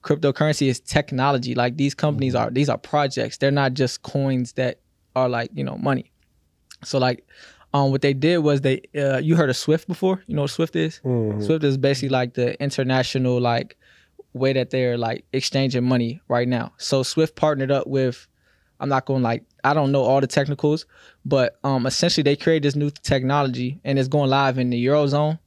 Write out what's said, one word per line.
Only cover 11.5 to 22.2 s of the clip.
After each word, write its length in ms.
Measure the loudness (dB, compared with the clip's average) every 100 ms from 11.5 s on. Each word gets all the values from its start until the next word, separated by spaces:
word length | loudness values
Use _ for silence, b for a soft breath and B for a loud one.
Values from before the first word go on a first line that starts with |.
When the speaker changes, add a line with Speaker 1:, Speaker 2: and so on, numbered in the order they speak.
| 2
Speaker 1:
is 140 | 2 2
basically, 320 | 0 0 0
like, 240 | -2 -2
the 260 | -2 -2 -2
international, 760 | -6 -2 0 0 0 0 0 2
like, 380 | 0 0 -4 -16 b b b b -18
way 180 | -2 0
that 160 | 0 0
they're, 280 | 0 0 0
like, 260 | -2 -6 _
exchanging 520 | -4 -2 0 0 0
money 360 | 2 2 0 -6 _
right 200 | -2 0
now. 240 | -2 -4 _
So 260 | -2 0
swift 340 | 0 0 -2 0
partnered 340 | 0 0 0
up 160 | 0 0
with, 420 | 0 0 -4 -16 _ _ _ _ _
I'm 100 | -2
not 160 | -2 0
gonna, 180 | 0
like, 200 | 0 -2 _ _
I 100 | 0
don't 180 | 2 2
know 100 | 2
all 180 | 4 2
the 60 | 2
technicals, 580 | 0 -2 0 0 0 -6 b b b
but, 340 | -2 2 2 -2
um, 220 | -2 0 -2
essentially 360 | 0 0 2